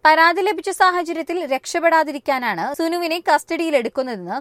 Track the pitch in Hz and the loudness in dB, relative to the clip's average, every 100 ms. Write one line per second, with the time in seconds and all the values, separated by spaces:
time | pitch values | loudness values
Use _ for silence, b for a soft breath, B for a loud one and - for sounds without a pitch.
0 | 311 311 330 339 381 349 392 359 381 359 | 6 6 4 4 -2 -2 -6 2 2 2
1 | 330 320 330 370 294 262 - 349 330 330 | -4 -6 -4 -6 -4 -4 -4 0 2 2
2 | 311 285 - 269 240 175 214 294 330 349 | 2 -4 -4 -2 -2 -4 -4 -2 -2 -2
3 | 339 339 339 311 - 330 330 285 226 - | -4 -4 0 0 0 -4 0 0 -2 -6
4 | 254 220 175 233 | -6 -8 -8 -8